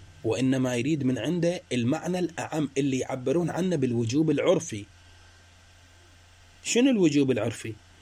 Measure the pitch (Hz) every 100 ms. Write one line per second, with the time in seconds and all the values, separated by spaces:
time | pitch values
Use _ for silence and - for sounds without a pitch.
0 | - - 113 107 131 131 127 123 131 156
1 | 131 127 123 175 170 180 - 123 117 156
2 | 165 180 170 - 117 156 143 - 143 131
3 | 127 131 127 151 170 143 185 160 127 117
4 | 113 139 160 143 143 180 - 104 101 -
5 | - - - - - - - - - -
6 | - - - - - - - 226 269 226
7 | 165 143 135 120 113 - 113 113 - -